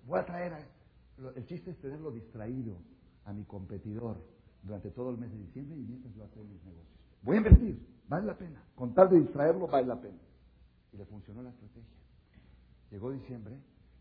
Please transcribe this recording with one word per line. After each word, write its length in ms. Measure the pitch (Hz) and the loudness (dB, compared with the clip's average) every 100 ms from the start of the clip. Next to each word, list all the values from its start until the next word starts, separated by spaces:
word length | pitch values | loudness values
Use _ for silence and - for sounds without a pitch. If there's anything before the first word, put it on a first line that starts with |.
| 120 | -4
Voy 140 | 185 | -4
a 40 | |
traer 280 | 180 175 175 | -4 -6 -8
a, 60 | 151 151 - - - - - | -10 -16 -20 -20 -20 -20 -18
lo, 140 | 131 | -14
el 100 | 131 - | -12 -12
chiste 260 | 170 175 | -12 -12
es 80 | 160 | -12
tenerlo 320 | 139 151 156 | -12 -10 -10
distraído 640 | 117 - 113 107 131 113 90 80 - - - | -12 -14 -12 -8 -6 -8 -10 -16 -20 -20 -20
a 80 | 104 | -12
mi 120 | 101 | -12
competidor 720 | 104 101 95 98 107 107 117 82 - - - - | -10 -12 -12 -10 -8 -8 -8 -8 -14 -20 -20 -18
durante 280 | 95 101 101 | -12 -12 -10
todo 200 | 123 127 | -8 -8
el 80 | 123 | -6
mes 120 | 117 | -8
de 80 | 104 | -12
diciembre 380 | 90 131 143 160 | -14 -14 -12 -12
y 60 | |
mientras 320 | 107 127 127 | -12 -12 -16
yo 100 | 104 | -16
hago 200 | 104 107 | -18 -18
mis 180 | 104 90 | -18 -18
negocios. 340 | 92 82 - - - - | -20 -20 -20 -20 -20 -8
Voy 120 | 107 | 2
a 40 | 214 | 6
invertir, 480 | 214 - 226 123 - - - | 12 12 10 -6 -12 -18 -6
vale 180 | 175 208 | -4 -4
la 120 | - | -6
pena. 240 | 175 147 - | -12 -16 -18
Con 200 | - 123 | -8 4
tal 160 | 123 190 | 8 10
de 100 | 175 | 10
distraerlo, 460 | 135 143 156 185 165 | 8 4 2 2 2
vale 200 | 139 127 | 2 0
la 140 | 113 | -4
pena. 180 | 104 87 - - - - - _ _ | -10 -18 -20 -20 -20 -20 -20 _ _
Y 40 | 101 | -18
le 80 | |
funcionó 380 | 98 104 95 113 | -16 -18 -16 -16
la 80 | 127 | -16
estrategia. 480 | 120 104 117 110 - - - - - - - - - - | -18 -20 -20 -20 -20 -20 -20 -20 -20 -20 -20 -20 -20 -16
Llegó 200 | 101 123 | -10 -8
diciembre 480 | 135 - 120 104 139 - - - - | -8 -10 -14 -14 -16 -20 -20 -20 -16